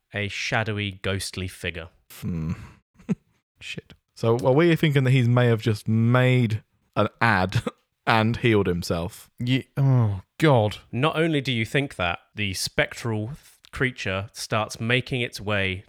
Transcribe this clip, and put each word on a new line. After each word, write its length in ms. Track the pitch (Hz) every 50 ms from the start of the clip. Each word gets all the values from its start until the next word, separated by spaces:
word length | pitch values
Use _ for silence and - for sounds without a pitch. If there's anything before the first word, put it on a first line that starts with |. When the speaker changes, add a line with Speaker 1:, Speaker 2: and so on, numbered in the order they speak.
| _ _ -
Speaker 1:
a 140 | 104 104
shadowy, 640 | 101 - - - - 135 113 107 110 104 104 104 101 95 -
ghostly 460 | - 95 98 95 - - - 95 92
figure. 420 | 92 - - - 87 82 85 80 - _ _ _ - - -
Speaker 2:
Hmm. 300 | - 98 87 82 78 80 - - - - - _ _ _ _ _ -
<laughs> 520 | - 196 - _ _ _ _ _ _ _ _
Speaker 3:
Shit. 340 | - - - - - - - - _ _ _
Speaker 2:
So 220 | - - 113 117 123 -
are 80 | 131 127
we 220 | 151 170 170 160
thinking 280 | - 170 151 139 143 131
that 60 | 123
he 120 | 135 131 120
may 240 | 117 123 123 123
have 140 | 120 117 110
just 260 | - 117 107 - -
made 720 | 107 110 113 113 117 123 127 127 127 127 127 120 104 107 104 - _ _ _ _ _ _
an 120 | 107 104 - - _
ad 440 | 113 117 104 92 92 95 101 117 - - - _ _
<laughs> 240 | _ _ _ _
and 300 | - 117 110 110 113 113
healed 300 | - - 123 110 101 95
himself? 640 | 92 87 87 85 - 90 85 85 101 - - - _ _ -
Speaker 3:
Yeah. 240 | 120 123 131 127 - _ _
Oh, 460 | 147 135 135 127 123 113 104 98 92 - _ _
God. 400 | - 160 156 131 117 107 104 - - - _
Speaker 1:
Not 260 | - 117 139 156 -
only 240 | 156 165 170 156 143
do 100 | 123 135
you 140 | 123 113 110
think 300 | - - 143 139 139 -
that, 240 | - 90 85 85 - _ _ _
the 180 | - 104 98 90
spectral 760 | - - - - - 147 - - - - 117 110 107 107 120
th-, 80 | 156 - - - _ _ _ -
creature 580 | - - 139 127 123 - - 101 95 95 101 -
starts 480 | - - - - 120 107 107 107 - -
making 420 | 113 113 127 127 - - 139 123
its 200 | 120 123 - -
way 420 | 104 104 104 98 98 95 92 92 -